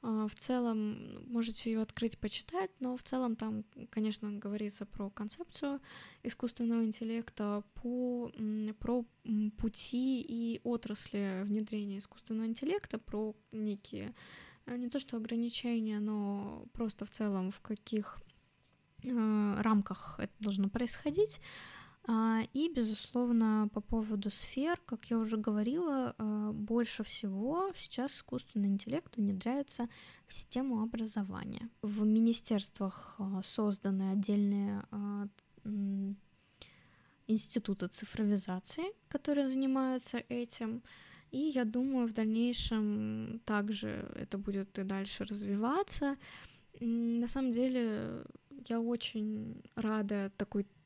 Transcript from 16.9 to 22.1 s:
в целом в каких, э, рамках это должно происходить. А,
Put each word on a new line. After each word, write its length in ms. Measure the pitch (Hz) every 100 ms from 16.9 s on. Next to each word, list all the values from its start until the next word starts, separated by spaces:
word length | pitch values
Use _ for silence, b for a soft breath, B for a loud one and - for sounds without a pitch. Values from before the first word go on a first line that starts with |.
| - 202
в 40 |
целом 400 | - 214 196 185
в 120 | 202
каких, 600 | - 208 - 214 208 - - - _ _ _ _ _ _
э, 520 | - 240 220 214 208 202
рамках 580 | 220 214 202 196 - -
это 140 | - -
должно 300 | 214 196 196
происходить. 720 | 226 240 - - 311 427 - B B B B B B
А, 340 | -